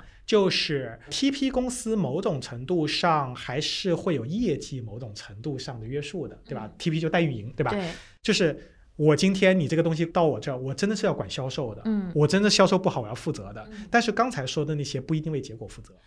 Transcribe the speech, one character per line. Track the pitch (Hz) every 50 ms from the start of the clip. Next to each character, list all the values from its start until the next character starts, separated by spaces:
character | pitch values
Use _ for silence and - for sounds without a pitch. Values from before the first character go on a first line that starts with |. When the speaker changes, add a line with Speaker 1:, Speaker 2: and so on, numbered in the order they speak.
| - - - - -
Speaker 1:
就 | - 220 208 196 180
是 | - - - - 151 135 127 117 113 - - -
T | - - 269 277
P | 277 - 277 262
公 | 262 254 254 247
司 | 247 - - 220 220
某 | 208 165 123 131 170
种 | 196 226 165 131
程 | - - 123 123 127
度 | 127 180 170 151 147
上 | - - - 175 160 151 139 127 123
还 | - - - 123 143
是 | 151 - - - - 190 170
会 | 165 - 196 160
有 | 127 113
业 | 131 175 226 247 196 143 -
绩 | - - 143 127
某 | 113 107 101 120
种 | 127 107 98
程 | - - - 101 101
度 | 117 151 139 123
上 | - - 127 117
的 | 110
约 | 113 135 147
束 | 143 - - 180 - -
的， | - - -
对 | - 139
吧？ | 117 110
Speaker 2:
嗯。 | 104 - -
Speaker 1:
T | - 170
P | 156 160
就 | 160 160
代 | - 175
运 | 170 151 131
营， | 110 101 113 -
对 | - 147
吧？ | 127
Speaker 2:
对。 | 208 202 185 165 165 - - - - _
Speaker 1:
就 | - - 196
是 | 208 190 156 139 - - - - - - - _ -
我 | 151 156 151
今 | 143 190 190 196
天 | 190 202 185 190 185
你 | 151 123
这 | 165
个 | 156 165
东 | 170 160
西 | 151 170
到 | 165 - 180 170
我 | 156 123 107
这 | - 151
儿， | 131 123
我 | 127 135 139
真 | - 202 202
的 | 220
是 | - -
要 | 190 151
管 | 147 131 -
销 | - - 131 131
售 | - - 139 113 104
的， | - -
Speaker 2:
嗯。 | 220 214 208 190 180 165
Speaker 1:
我 | 151 151 147
真 | - 196
的 | 208 208
销 | 196 - 190 175
售 | 190 185
不 | 190 -
好， | - 143
我 | 117 104
要 | 117
负 | - - 165
责 | 131 - 98 98 104
的。 | 107 110 -
Speaker 2:
嗯。 | - - - -
Speaker 1:
但 | - 233
是 | 233 233
刚 | 202 - 233 254
才 | - 151 131
说 | - - 160 147
的 | 147 156
那 | 147 139
些 | - - 127
不 | 123 - 165
一 | 156
定 | 151 165
为 | 156 135
结 | - - 107
果 | 113 110 98
负 | - -
责。 | - - - - _